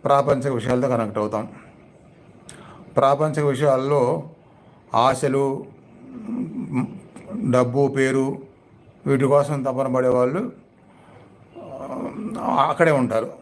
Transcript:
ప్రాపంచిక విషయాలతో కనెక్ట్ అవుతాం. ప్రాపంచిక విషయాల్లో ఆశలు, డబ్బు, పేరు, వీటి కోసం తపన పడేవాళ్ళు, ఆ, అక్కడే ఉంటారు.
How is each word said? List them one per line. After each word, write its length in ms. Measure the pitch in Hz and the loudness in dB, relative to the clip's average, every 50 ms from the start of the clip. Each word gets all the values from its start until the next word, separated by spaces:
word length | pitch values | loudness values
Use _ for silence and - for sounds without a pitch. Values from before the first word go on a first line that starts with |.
| - | 2
ప్రాపంచిక 480 | 139 139 139 139 139 143 131 123 143 | 4 2 4 4 2 0 0 0 -2
విషయాలతో 360 | 131 117 107 123 127 123 127 135 | -2 -2 0 0 0 2 2 0
కనెక్ట్ 300 | 123 117 113 104 101 107 | 0 0 -2 -2 -2 -2
అవుతాం. 300 | 107 104 107 107 110 - - - - - - - - - - - - - - - - - - - - - - - - - - - - - - | -2 -2 -2 -4 -6 -6 -12 -20 -20 -20 -20 -20 -20 -20 -20 -20 -20 -20 -20 -20 -20 -20 -20 -20 -20 -20 -20 -20 -20 -20 -20 -20 -20 -2 0
ప్రాపంచిక 480 | - 139 135 143 139 156 156 143 151 147 | 2 4 4 4 2 0 -2 0 0 0
విషయాల్లో 840 | 143 135 123 151 147 135 127 131 139 147 139 123 123 156 165 147 - - - - - - - - - - - - - - | 0 0 2 2 2 2 2 2 0 2 2 2 2 0 -4 -6 -10 -18 -20 -20 -20 -20 -20 -20 -20 -20 -20 -14 -2 0
ఆశలు, 720 | 113 120 135 131 127 - 139 131 139 139 139 135 - - - - - - - - - - - - - - - 233 - - - - - - - - - - - - - - - - - - - 104 - 107 110 | 2 4 4 2 0 -2 0 0 0 0 -2 -4 -6 -8 -14 -18 -20 -20 -20 -20 -20 -20 -18 -16 -14 -12 -10 -8 -8 -8 -8 -8 -10 -10 -4 -4 -4 -4 -4 -10 -16 -18 -20 -20 -20 -16 -12 -8 -6 -2 2
డబ్బు, 380 | 120 127 127 123 120 139 143 135 | 2 2 2 2 2 0 0 0
పేరు, 380 | 127 135 131 127 123 135 131 135 135 - - - - _ _ _ - - - - _ - - | 2 0 0 2 2 0 0 -2 -4 -8 -12 -20 -20 _ _ _ -20 -20 -20 -20 _ -10 -2
వీటి 180 | - 139 131 139 | 0 0 2 2
కోసం 380 | 131 143 143 143 147 147 139 | 4 4 4 4 2 -2 -2
తపన 320 | 127 135 127 127 135 131 127 | -2 -2 -2 -2 -2 0 0
పడేవాళ్ళు, 580 | 131 127 127 127 123 123 127 143 180 233 - - - - _ _ _ - - - - - - - - - - - - - - - 349 - - - - - - - - - - - - - - 220 - | 2 2 4 4 4 2 2 0 -2 -4 -6 -10 -14 -20 _ _ _ -20 -20 -20 -20 -20 -20 -20 -20 -20 -20 -20 -20 -20 -20 -20 -20 -16 -16 -14 -14 -12 -10 -10 -8 -8 -8 -8 -8 -10 -8 -8 -6
ఆ, 280 | - - - - 139 156 | -2 0 2 2 2 2
అక్కడే 200 | - - 170 165 | 4 4 4 6
ఉంటారు. 400 | 151 135 127 120 110 110 113 - - - | 6 4 2 2 0 0 -2 -2 -8 -14